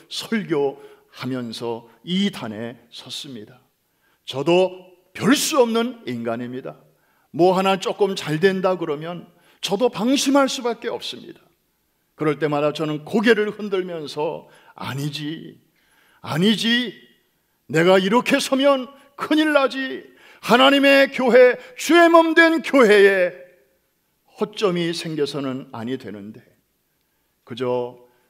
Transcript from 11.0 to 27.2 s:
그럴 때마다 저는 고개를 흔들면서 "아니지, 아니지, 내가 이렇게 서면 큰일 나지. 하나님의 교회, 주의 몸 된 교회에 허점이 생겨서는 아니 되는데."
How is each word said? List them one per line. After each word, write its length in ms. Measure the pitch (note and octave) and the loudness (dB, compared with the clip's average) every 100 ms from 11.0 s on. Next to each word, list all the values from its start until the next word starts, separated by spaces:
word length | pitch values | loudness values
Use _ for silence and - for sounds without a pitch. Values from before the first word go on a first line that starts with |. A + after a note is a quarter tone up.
| - A#2+ - - _ _ _ _ _ _ _ | -12 -16 -18 -20 _ _ _ _ _ _ _
그럴 240 | _ D#3 D3 | _ -4 -2
때마다 340 | D3+ D3 D3+ | -2 0 -2
저는 320 | D3+ D#3 D3+ | -2 -6 -6
고개를 460 | D3+ A3 A3 G#3 G#3 | -4 0 2 2 0
흔들면서 1000 | G3+ G#3 F#3+ F3+ E3 C#3 D3+ D#3 D3+ - _ _ | -6 -6 -6 -6 -10 -10 -6 -6 -8 -16 _ _
"아니지, 880 | - F#2 C3+ D3 D3 D3 D#3+ - - _ _ _ _ _ _ | -16 -12 -8 -8 -8 -10 -12 -16 -20 _ _ _ _ _ _
아니지, 800 | G#2+ A#2+ G3+ G3+ A3+ A#3+ A#3 - _ _ _ _ _ _ - | -8 0 2 2 0 -2 -2 -12 _ _ _ _ _ _ -6
내가 320 | D3+ F3 F#3+ | 0 4 4
이렇게 400 | F#3+ A#3+ A#3 C#4 | 4 0 2 -2
서면 480 | - C4 C#4+ C4+ A#3+ - _ | 0 0 2 0 -4 -18 _
큰일 380 | - - D#4 D#4 | -12 -2 0 2
나지. 500 | C#4+ C4+ C4 C4 A2+ - _ - _ | 2 0 -4 -8 -10 -14 _ -20 _
하나님의 680 | - A#3+ C4+ C#4 C#4 C#4 C4+ | 2 4 6 6 6 4 2
교회, 460 | C4+ B3+ B3 B3+ A#3+ - - | 0 4 6 6 4 -10 -10
주의 320 | - E4+ E4+ | 2 6 8
몸 240 | E4 E4 | 6 6
된 300 | D#4+ E4 D#4+ | 4 4 2
교회에 680 | - C#4 G#3+ G#3 G3 G3 F3+ - - _ _ _ _ _ _ _ _ - | 0 4 6 6 6 4 -2 -4 -20 _ _ _ _ _ _ _ _ -8
허점이 540 | G#3+ - G#3 F3 E3+ | -8 -2 -2 0 -4
생겨서는 760 | E3 E3+ D#3 C#3+ D3 C3+ C3 - | -6 -8 -4 -4 -4 -6 -8 -10
아니 280 | A#2 A#2 B2+ | -12 -8 -8
되는데." 440 | G#2 G#2 G2+ A#2 _ _ _ _ _ _ _ _ | -10 -16 -16 -20 _ _ _ _ _ _ _ _